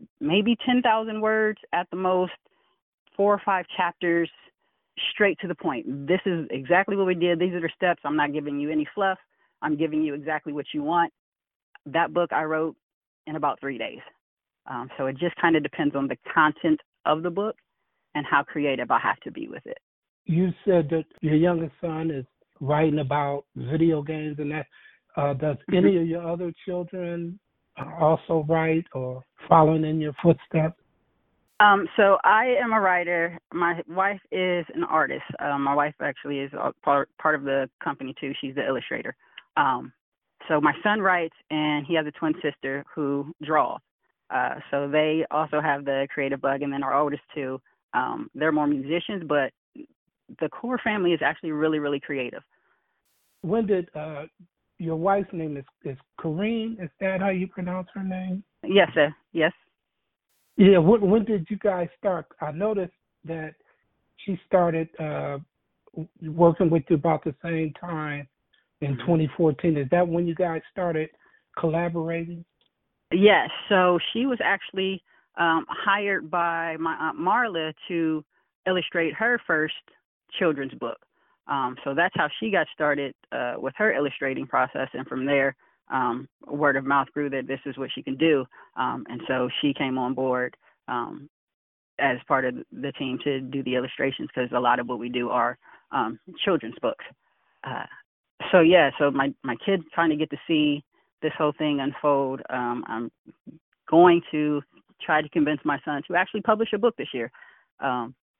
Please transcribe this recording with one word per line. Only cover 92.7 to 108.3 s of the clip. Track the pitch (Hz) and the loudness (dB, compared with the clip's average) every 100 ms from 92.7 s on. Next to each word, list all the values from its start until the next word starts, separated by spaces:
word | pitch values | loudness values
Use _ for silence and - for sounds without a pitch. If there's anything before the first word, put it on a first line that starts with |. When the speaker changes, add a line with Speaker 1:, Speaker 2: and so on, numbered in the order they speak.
Speaker 1:
the | - 135 | -10 -10
team | - 135 127 | -6 -6 -4
to | 147 135 | -4 -4
do | 131 139 | -4 -6
the | 127 123 | -4 -2
illustrations, | 127 - 135 - 151 - | -4 -4 -4 -4 -8 -6
'cause | 123 | -2
a | 123 | 0
lot | 123 123 | 2 2
of | 120 | 0
what | 120 | -6
we | 120 | -6
do | 123 120 | -4 -2
are, | 120 117 127 _ - _ | 0 0 -2 _ -20 _
um, | 135 113 - - - | -4 -4 -6 -14 -6
children's | 202 170 110 113 | 0 0 -2 -6
books. | 117 - - _ _ _ _ _ | -4 -4 -10 _ _ _ _ _
Uh, | - 131 - - - _ _ - - | -10 -10 -10 -16 -20 _ _ -14 2
so, | 185 | 6
yeah, | 165 180 139 - | 8 8 6 4
so | 143 | 0
my, | 135 139 - | 2 -2 -4
my | 135 120 | -8 -6
kids | - 196 160 - | 0 -2 -2 -2
kind | 165 | 0
of | 151 | 0
get | 156 | -2
to | 143 - | -6 -2
see | 160 151 147 - _ _ _ | 0 2 -2 -6 _ _ _
this | 156 - | -6 -2
whole | 151 | -2
thing | - 156 143 | 0 -2 0
unfold. | 135 131 147 139 135 131 - | -2 -2 0 2 0 -4 -6
Um, | 127 120 123 - | -6 -4 -6 -6
I'm | 113 117 - - - - - _ _ - | -8 -8 -12 -20 -20 -20 -20 _ _ 2
going | 165 175 170 - | 8 10 8 2
to | 151 151 147 - _ _ - | -2 0 -2 -4 _ _ -12
try | - 156 | 0 0
to | 151 | 2
convince | - 147 151 | 0 0 0
my | 156 143 - | -2 -2 -4
son | 143 | -6
to | - 175 | -2 -2
actually | 185 214 | -2 -2
publish | 196 214 220 | 0 0 0
a | 214 | 0
book | 233 - | 0 0
this | 135 | -8
year. | 127 113 - - _ _ - | -6 -8 -10 -20 _ _ -6
Um, | 135 123 117 - _ | -4 -2 -4 -10 _